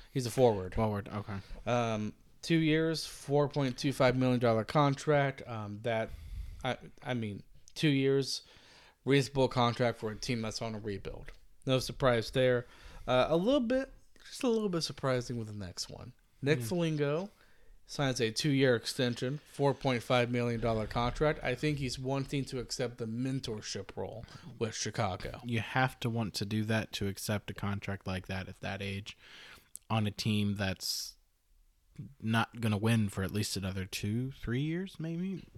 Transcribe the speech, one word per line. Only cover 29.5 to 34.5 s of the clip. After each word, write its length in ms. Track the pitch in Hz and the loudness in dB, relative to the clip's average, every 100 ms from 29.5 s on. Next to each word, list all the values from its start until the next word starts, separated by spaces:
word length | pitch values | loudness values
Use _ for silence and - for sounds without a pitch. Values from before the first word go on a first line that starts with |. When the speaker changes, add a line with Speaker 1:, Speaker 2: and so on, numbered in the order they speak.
| - _ - - | -20 _ -14 -2
Speaker 2:
on 180 | 113 104 | 0 0
a 40 | |
team 420 | - 113 104 101 101 | -2 0 2 2 0
that's 580 | 98 92 - - - - _ _ _ _ _ _ _ - 110 - | -2 -2 -4 -6 -6 -12 _ _ _ _ _ _ _ -16 -16 -8
not 380 | 107 113 113 117 | 0 0 0 -2
gonna 160 | 117 104 | 0 2
win 300 | 110 113 104 | 4 4 2
for 140 | - | 0
at 80 | 95 | -2
least 240 | 101 104 - | -2 -2 -2
another 280 | 95 98 | -4 -4
two, 460 | 92 - 104 110 131 139 | -6 -4 -2 -2 -2 -6
three 200 | - | -4